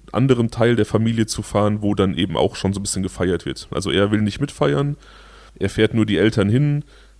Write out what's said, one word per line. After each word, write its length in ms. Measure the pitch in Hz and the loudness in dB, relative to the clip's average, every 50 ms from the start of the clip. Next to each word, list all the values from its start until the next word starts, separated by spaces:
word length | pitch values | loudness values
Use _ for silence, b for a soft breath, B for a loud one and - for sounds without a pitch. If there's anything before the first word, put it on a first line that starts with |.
| - - | -12 -6
anderen 400 | - 107 131 135 127 120 117 110 | -2 0 2 2 2 2 0 -2
Teil 240 | - 113 113 117 120 | 0 0 2 2 2
der 120 | 110 104 | 2 0
Familie 400 | - - 107 113 113 113 113 110 | 0 0 0 0 0 0 0 -2
zu 160 | - - - 104 | -2 -2 -6 -6
fahren, 400 | - - 104 104 104 107 107 104 | -4 -2 0 0 0 0 0 -2
wo 120 | 104 104 | 0 0
dann 220 | 101 98 95 78 | 2 0 0 0
eben 200 | 82 95 - 80 | 0 -2 -2 0
auch 200 | 58 73 98 - | 2 0 0 0
schon 160 | - - 95 98 | -2 -2 -2 -2
so 80 | 98 | -2
ein 20 | 98 | -4
bisschen 200 | - - 95 95 | -6 -4 -4 -4
gefeiert 420 | 92 - - 92 92 90 82 - | -6 -4 -4 -2 -2 -2 -2 -4
wird. 240 | 69 69 - - - | -6 -10 -10 -10 -10
Also 200 | - 78 95 95 | -8 -6 -4 0
er 200 | - 92 101 101 | 0 2 2 2
will 120 | 107 107 107 | 2 2 0
nicht 180 | 104 - - | 0 -2 -2
mitfeiern, 560 | 143 139 - - 147 143 143 143 143 143 143 - B B B B B B B B B B B B | -6 -6 -4 -2 0 0 2 0 0 -2 -4 -6 B B B B B B B B B B B B
er 100 | 95 95 | -6 -2
fährt 260 | - 110 110 107 - | 0 2 2 2 2
nur 120 | 110 107 | 2 0
die 100 | 107 101 | 2 2
Eltern 320 | 80 98 113 113 113 98 101 | 2 2 2 4 2 2 2
hin, 360 | 110 131 147 147 147 147 147 b b b b b b b | 2 2 2 2 0 -2 -4 b b b b b b b